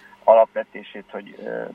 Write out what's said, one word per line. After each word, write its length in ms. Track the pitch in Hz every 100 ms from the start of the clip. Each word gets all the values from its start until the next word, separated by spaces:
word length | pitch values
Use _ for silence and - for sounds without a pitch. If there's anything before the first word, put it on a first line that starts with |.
| _ _
alapvetését, 800 | - 113 110 110 110 104 104 104 98
hogy, 240 | - 104 -
ö, 180 | 117 117 113